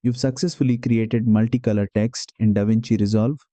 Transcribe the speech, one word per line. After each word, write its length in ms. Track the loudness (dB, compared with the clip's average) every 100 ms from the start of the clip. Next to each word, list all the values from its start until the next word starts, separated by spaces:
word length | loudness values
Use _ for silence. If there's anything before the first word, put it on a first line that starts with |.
You've 140 | -4 -2
successfully 600 | -4 -2 -6 0 0 0
created 480 | 0 0 0 0 2
multicolor 600 | 2 2 0 0 -2 -2
text 380 | -2 -2 -4 -16 _
in 160 | 0
DaVinci 440 | 2 2 0 0 0
Resolve. 380 | 2 2 0 -4 _